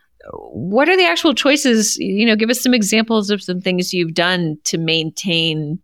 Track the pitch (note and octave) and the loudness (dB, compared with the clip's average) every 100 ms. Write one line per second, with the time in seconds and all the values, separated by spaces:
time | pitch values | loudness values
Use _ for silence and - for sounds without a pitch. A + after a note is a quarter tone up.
0 | _ _ - - - D#2+ F3 A3+ D4+ F#4+ | _ _ -18 -16 -14 -10 -2 2 4 4
1 | F4 E4+ D#4+ A3+ C#4+ D4 C#4 A3 G3+ - | 2 2 0 2 2 2 4 2 2 -2
2 | G3 G3 A3+ G#3+ A3 B3 B3+ B3 G3 A3 | -2 0 2 2 0 0 2 2 2 0
3 | A3+ A3 G3+ G3+ - F3+ F#3 F3+ F#3 F3+ | 2 0 0 -4 -4 -4 -2 -2 -2 -2
4 | E3 D#3+ F3 F3+ E3 D3+ - E3 D#3+ E3 | -2 0 0 0 -2 -4 -6 -4 0 -2
5 | D#3+ - F#3 E3 E3 D#3 D3 F3 | -2 -6 -2 0 0 -2 -6 -8